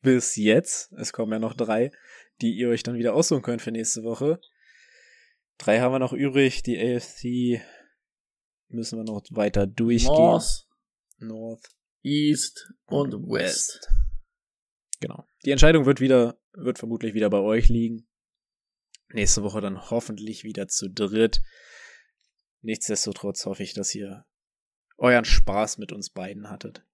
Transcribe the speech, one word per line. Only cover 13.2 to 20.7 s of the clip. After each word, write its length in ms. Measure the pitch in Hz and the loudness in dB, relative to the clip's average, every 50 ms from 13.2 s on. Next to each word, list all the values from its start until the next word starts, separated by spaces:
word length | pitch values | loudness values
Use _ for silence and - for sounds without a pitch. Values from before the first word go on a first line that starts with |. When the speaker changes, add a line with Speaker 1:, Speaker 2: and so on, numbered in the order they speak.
| 85 - | -8 -6
Speaker 2:
West. 480 | 98 160 175 185 - - - - - - | -4 -2 -2 -2 -2 -4 -6 -6 -8 -12
Speaker 1:
West. 80 | - - - - - - - - - _ _ _ _ _ _ _ _ _ _ _ _ _ - _ | 2 4 4 4 4 2 -2 -8 -10 _ _ _ _ _ _ _ _ _ _ _ _ _ -10 _
Genau. 260 | 156 - - - - _ _ _ - | -10 -12 -12 -14 -18 _ _ _ -4
Die 60 | 139 | -2
Entscheidung 340 | 139 131 147 156 165 156 135 | 6 8 8 8 8 6 4
wird 160 | 135 139 131 | 4 2 2
wieder, 360 | 131 131 131 123 117 117 - _ _ _ | 4 4 4 4 4 2 -2 _ _ _
wird 280 | _ - - 123 123 - | _ -8 -8 -8 -8 -6
vermutlich 340 | - 113 117 113 - 110 101 | -8 -8 -8 -6 -6 -6 -2
wieder 160 | 110 107 101 | 0 0 2
bei 100 | 104 101 | 2 0
euch 300 | 98 107 110 117 113 - | 0 2 2 6 6 6
liegen. 360 | 117 117 113 113 117 113 _ _ _ _ _ _ _ _ _ _ _ _ _ _ _ _ _ _ - _ _ _ - | 6 6 0 -4 -6 -10 _ _ _ _ _ _ _ _ _ _ _ _ _ _ _ _ _ _ -20 _ _ _ -4
Nächste 280 | 113 101 98 - 107 101 | 0 0 2 0 0 -2
Woche 180 | 101 101 107 | -4 -6 -6
dann 280 | 101 98 95 92 - - | -6 -6 -8 -10 -8 -4
hoffentlich 540 | 113 117 - - 107 101 107 110 107 - - | -4 -4 -4 -6 -14 -12 -12 -14 -14 -14 -14
wieder 240 | 107 98 95 98 | -12 -10 -10 -8
zu 220 | 92 | -6